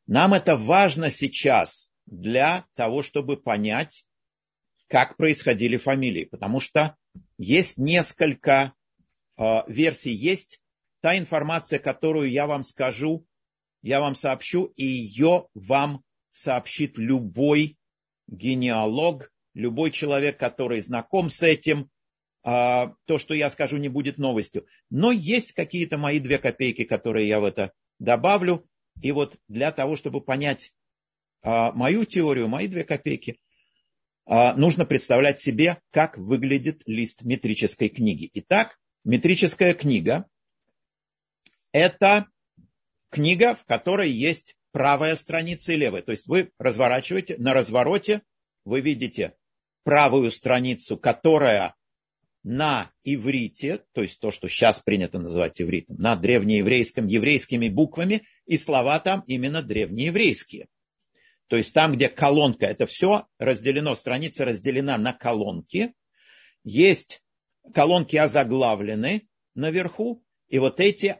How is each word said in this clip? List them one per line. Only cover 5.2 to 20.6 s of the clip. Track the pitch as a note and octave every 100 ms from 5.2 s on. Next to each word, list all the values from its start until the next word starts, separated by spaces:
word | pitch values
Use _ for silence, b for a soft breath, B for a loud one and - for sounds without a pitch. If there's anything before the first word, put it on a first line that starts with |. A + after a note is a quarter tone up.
| D#3 D3 C#3 A2 A#2 B2
фамилии, | C3+ C3+ B2+ E2+
потому | - - G2 C3
что | - D#3 D3+ - _ - _ -
есть | F#2 D#3+ - -
несколько, | C#3+ F3 - - D#3+ C3 D3 C3+ C3+ - _ _ _ _ _ -
э, | A2 A2 -
версий. | A#2 D#3+ C3+ C3+
Есть | G#2+ D3+ F#3 - - _ _ _ _
та | E3 F#3+
информация, | E3+ D#3 D3 E3 - D3+
которую | D3 - D#3+ D#3 C#3
я | C3 D3
вам | C#3+
скажу, | B2+ - C3 A2 D3+ E3 _ _ _ _ _ _
я | G#2 C#3
вам | C#3+
сообщу, | C3 C#3+ C3 - F3 F#3 -
и |
ее | C3+ B2+ G#2+ G#2+ D#3 F3 -
вам | G#2+ F#2+ C#3 D3 C#3 _ _ _
сообщит | - D3+ B2 - - C#3+ A2+
любой | A2+ C3+ G#2+ F2 C#3+ D3 D3+ - _ _ _ _ -
генеалог, | F2+ A#2+ B2+ B2 A2+ G#2+ B2 E3+ C#3+ - _ _
любой | - A#2 A#2 D#3+
человек, | - D3 C#3 C#3+ C#3
который | B2 -